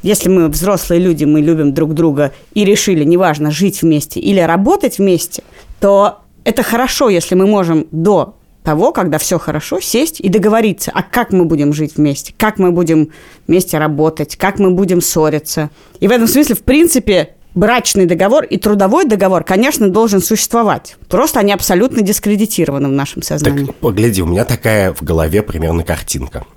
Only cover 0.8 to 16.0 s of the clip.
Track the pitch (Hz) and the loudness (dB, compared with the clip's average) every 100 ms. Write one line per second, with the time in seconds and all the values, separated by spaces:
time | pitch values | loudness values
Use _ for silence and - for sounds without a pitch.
0.8 | - 170 180 160 147 151 151 160 147 139 | 0 0 2 0 2 2 2 2 0 0
1.8 | 156 151 165 143 143 - - - 202 202 | -2 0 0 0 -2 -4 -8 -2 2 2
2.8 | - 175 147 175 185 147 151 147 190 - | 2 0 2 2 2 0 -2 0 -2 0
3.8 | 165 147 - - - 196 165 170 202 392 | 0 0 -2 -6 0 0 2 2 2 0
4.8 | 262 - 196 170 - - - - - - | 0 0 0 0 -2 -12 -18 -20 -20 -2
5.8 | 196 196 202 - _ _ - 226 226 233 | 2 4 2 -2 _ _ -4 -2 -2 -2
6.8 | 254 - 262 180 - 185 190 208 175 160 | -2 0 2 2 0 2 4 2 2 0
7.8 | - 156 165 190 131 - _ _ - 151 | -2 -2 0 2 0 -8 _ _ -4 0
8.8 | 233 339 180 151 - 170 - 151 - 339 | 0 0 -2 -2 -2 -4 -2 -6 -6 -6
9.8 | - 226 320 - 202 202 196 220 208 175 | -2 -2 -2 -2 -2 0 2 2 0 -2
10.8 | - - 277 - 226 190 170 156 147 147 | -6 -6 -4 -4 0 0 2 2 0 -2
11.8 | 151 - 151 139 - - 214 214 185 175 | -4 0 0 -2 -10 -2 -2 2 0 2
12.8 | 170 160 151 - - - - 175 180 156 | 2 2 0 -4 -20 -18 -2 0 0 -2
13.8 | 156 143 156 160 147 - 190 196 196 180 | -2 0 -2 -2 -10 -4 -4 0 0 2
14.8 | 196 180 175 - 156 147 147 - 151 _ | 0 0 0 0 0 -2 -6 -6 -6 _
15.8 | - - | -20 -2